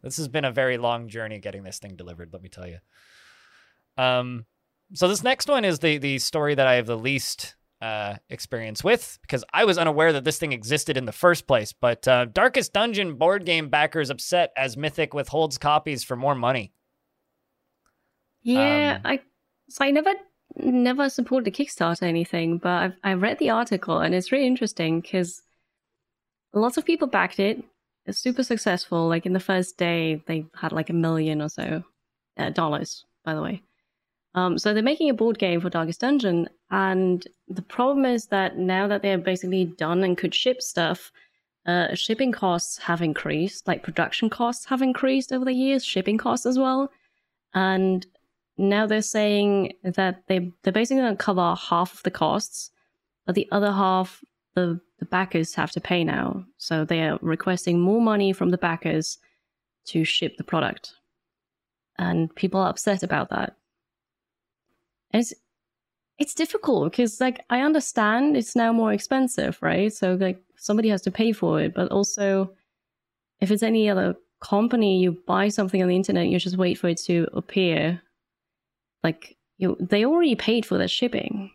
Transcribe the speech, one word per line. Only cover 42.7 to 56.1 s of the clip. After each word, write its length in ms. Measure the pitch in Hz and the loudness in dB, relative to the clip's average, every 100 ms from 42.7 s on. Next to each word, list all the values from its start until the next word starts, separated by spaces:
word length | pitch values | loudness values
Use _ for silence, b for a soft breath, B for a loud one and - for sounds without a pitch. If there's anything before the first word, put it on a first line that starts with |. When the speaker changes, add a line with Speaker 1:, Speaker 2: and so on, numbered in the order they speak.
| - | -10
Speaker 2:
have 220 | - 170 | -4 -2
increased, 680 | 170 151 147 151 180 - - | 0 -2 -4 -2 -2 -4 -4
like, 160 | 180 | -4
production 460 | - 160 165 - 226 | -4 -2 -2 0 -2
costs 360 | - 240 247 - | 0 -4 -4 -4
have 160 | 262 | 0
increased 500 | 262 254 262 269 254 | 0 2 2 0 0
over 140 | 262 254 | -2 -2
the 80 | |
years, 320 | 254 262 269 - | 0 2 0 0
shipping 320 | - 185 220 | -2 0 0
costs 280 | 254 247 247 | 0 0 0
as 100 | 254 | 2
well. 340 | 262 262 277 _ _ _ _ _ _ | 2 2 -2 _ _ _ _ _ _
And 520 | 185 190 190 190 185 180 _ _ _ _ - | 0 2 2 2 0 -4 _ _ _ _ -2
now 300 | 196 202 220 | 2 2 2
they're 140 | 214 | 0
saying 680 | 214 220 214 208 202 202 190 - | 0 0 2 4 4 2 0 -4
that 420 | 185 175 190 185 _ | -6 0 0 -2 _
they, 240 | 190 180 - | -2 -2 -4
they're 100 | - | 0
basically 280 | 190 233 269 | 2 2 2
gonna 120 | 254 196 | 2 0
cover 380 | - 185 175 175 | 0 2 2 0
half 380 | - 170 180 | 0 0 0
of 100 | - | -2
the 80 | 190 | -6
costs, 600 | - 156 160 - - - _ _ _ _ _ - | -2 0 0 -4 -12 -16 _ _ _ _ _ -2
but 80 | 185 | -2
the 120 | 196 | 0
other 200 | 202 202 | 0 2
half, 520 | 196 190 185 185 - - _ _ - | 2 2 2 0 -8 -20 _ _ -2
the, 240 | 180 170 _ _ | 0 -2 _ _
the 60 | 170 | -4
backers 500 | 180 185 165 160 - | -2 0 0 -2 -2
have 160 | - | -4
to 100 | - | -4
pay 220 | - 175 | -2 0
now. 420 | 160 | 0